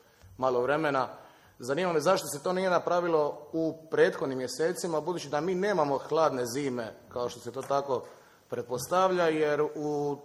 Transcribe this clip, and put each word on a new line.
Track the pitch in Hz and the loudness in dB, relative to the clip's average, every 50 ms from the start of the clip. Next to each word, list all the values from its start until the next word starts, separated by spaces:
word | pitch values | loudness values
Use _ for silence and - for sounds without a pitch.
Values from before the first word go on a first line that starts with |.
| - _ _ _ - - - - | -20 _ _ _ -20 -20 -8 -2
malo | 127 131 127 123 | 0 0 2 2
vremena. | 120 127 143 151 160 151 139 135 127 - - - - - - - - - _ - | 2 2 2 2 2 2 2 2 0 -2 -4 -12 -20 -20 -20 -20 -20 -20 _ -12
Zanima | 120 120 139 156 185 180 170 | -6 -4 -2 0 0 2 2
me | 156 | 2
zašto | 139 170 190 175 156 | 4 4 4 2 2
se | 147 135 143 - | -4 -8 -4 -2
to | 185 180 | -2 0
nije | 185 190 190 | 0 2 2
napravilo | 180 160 - 160 175 180 175 175 165 156 147 147 - - - - - | 2 2 2 2 0 0 2 2 2 2 2 2 -2 -6 -10 -6 -4
u | 160 165 160 - - - - | -2 -2 -2 -2 -6 -10 -2
prethodnim | - 143 156 185 185 - 160 139 131 131 | 4 4 4 4 4 0 -4 -4 -2 -4
mjesecima, | 127 123 - - 156 170 180 175 - 180 165 151 | -4 -6 -2 0 0 0 0 -2 -4 -2 -2 -2
budući | 151 165 180 165 143 143 | -2 -2 -4 -4 -4 -4
da | 139 147 | -2 -2
mi | 156 180 190 | 0 0 0
nemamo | 180 190 208 208 175 151 143 139 131 | 0 0 2 2 2 2 2 2 -2
hladne | - - 147 160 160 147 135 127 123 | -2 0 2 2 4 2 2 0 -4
zime, | 117 113 139 147 135 123 123 117 107 - - - - | -2 -2 -2 -2 -2 -4 -4 -6 -8 -10 -14 -16 -12
kao | - 123 120 120 | -8 -6 -6 -6
što | - 117 | -6 -8
se | - 120 - | -12 -10 -8
to | 135 131 | -8 -4
tako | - 139 139 139 139 131 117 - - - - - - - - _ - | 0 0 0 0 0 -2 -4 -4 -6 -16 -20 -20 -20 -20 -20 _ -10
pretpostavlja, | - 117 117 - 123 120 - - 180 180 185 190 185 180 175 160 | -8 -8 -6 -4 -4 -6 -4 0 2 4 4 4 4 4 2 2
jer | 160 156 151 147 147 143 151 147 - | 4 2 2 2 2 2 0 0 -2
u | 156 147 151 147 147 147 143 143 135 - | -4 -4 -2 -2 0 0 -2 -2 -4 -8